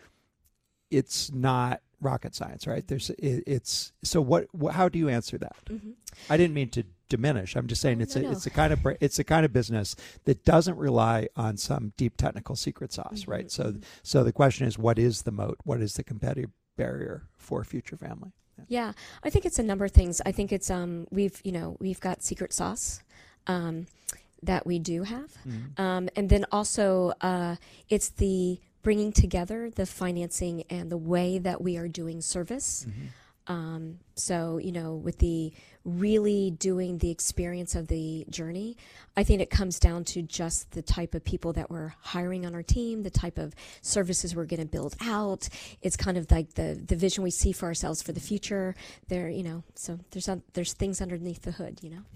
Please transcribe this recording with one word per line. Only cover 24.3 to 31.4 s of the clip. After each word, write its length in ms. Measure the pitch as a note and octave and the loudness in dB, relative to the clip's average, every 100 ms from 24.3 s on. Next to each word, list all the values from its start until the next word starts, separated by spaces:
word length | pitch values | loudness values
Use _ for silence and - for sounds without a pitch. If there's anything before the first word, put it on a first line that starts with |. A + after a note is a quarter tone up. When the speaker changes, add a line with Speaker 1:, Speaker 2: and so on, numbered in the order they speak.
| _ | _
Speaker 2:
that 220 | E3+ F3+ - | -2 0 2
we 120 | F3 | -2
do 240 | E3 E3+ | 0 -2
have. 280 | G3 A#3+ D4 - C3 | -2 -6 -10 -12 -8
Speaker 1:
Mm-hmm. 340 | A2 B2+ C#3+ | -8 -6 -2
Speaker 2:
Um, 280 | F#3+ F#3 F#3 - | 0 0 -2 0
and 140 | F#3+ | 6
then 160 | G3+ G3+ | 6 6
also, 640 | G#3 G#3 - G3+ F#3 F3+ - | 0 0 2 4 6 4 2
uh, 340 | F#3 F3+ F3 E3+ - - - | 0 0 -2 -4 -10 -16 0
it's 200 | G#3+ - | 0 2
the 500 | - G3 F#3+ F3+ F3+ _ _ | 0 2 2 0 -2 _ _
bringing 280 | A3 G#3 G#3 | 2 4 4
together 600 | G#3 F#3 F3+ F3 A3 A#3 | 6 6 4 -2 -4 -6
the 140 | - F#3 | -4 -4
financing 800 | - F3+ F3 F3 - F3+ E3+ - | -2 -2 -2 -2 -4 -4 -4 -6
and 220 | F3 E3+ | -6 -4
the 60 | E3+ | -4
way 420 | D#3+ F3 F3+ | 0 2 2
that 200 | F#3 | 0